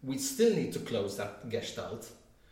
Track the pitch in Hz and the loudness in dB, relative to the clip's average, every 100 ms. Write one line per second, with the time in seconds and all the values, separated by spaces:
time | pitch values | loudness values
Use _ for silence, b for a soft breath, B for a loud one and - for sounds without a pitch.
0 | 135 131 - - 226 180 123 - - 113 | -4 -2 -2 6 6 6 2 -2 -2 0
1 | 101 98 101 - 117 113 - - 90 101 | 0 -2 -6 -6 -4 -4 -4 -6 -6 -8
2 | - - - b b | -10 -18 -20 b b